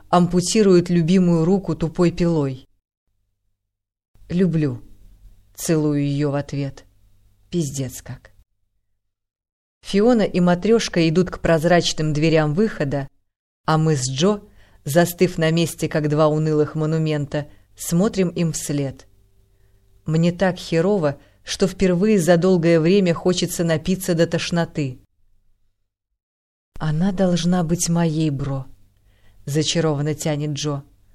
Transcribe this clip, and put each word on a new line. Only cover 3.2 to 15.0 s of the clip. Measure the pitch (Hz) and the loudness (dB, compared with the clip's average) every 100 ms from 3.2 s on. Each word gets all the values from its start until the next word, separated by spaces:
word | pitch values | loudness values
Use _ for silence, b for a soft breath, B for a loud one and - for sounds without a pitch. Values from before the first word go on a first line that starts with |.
| _ _ _ _ _ _ _ _ _ _ - | _ _ _ _ _ _ _ _ _ _ -6
«Люблю», | 175 185 160 147 117 - - - - - - _ - | 0 0 2 -2 -4 -14 -20 -20 -20 -20 -20 _ -12
целую | - 160 151 147 | -2 0 0 0
её | 143 143 147 | -2 -2 -2
в | 139 | -4
ответ. | 143 139 139 - - _ _ _ _ _ _ | -6 -6 -8 -10 -20 _ _ _ _ _ _
Пиздец | 175 147 139 127 - | -4 -4 -6 -8 -10
как. | - 131 - _ _ _ _ _ _ _ _ _ _ _ _ _ _ _ | -16 -18 -20 _ _ _ _ _ _ _ _ _ _ _ _ _ _ _
Фиона | - 196 220 247 | -4 0 4 4
и | 180 180 | 2 2
матрёшка | 175 180 202 226 - - 165 | 2 2 2 0 0 0 0
идут | 160 185 | 2 -2
к | - | -2
прозрачным | - 165 165 175 160 - 156 | 0 2 4 2 2 -2 -2
дверям | 147 160 160 151 151 | 0 2 2 2 0
выхода, | 220 - 143 143 135 _ _ _ _ _ - | -2 -2 -6 -6 -8 _ _ _ _ _ -2
а | 156 | 0
мы | 160 147 | 2 0
с | 127 | -2
Джо, | 131 180 208 - b b b | 0 0 0 -6 b b b
застыв | - 151 | -2 2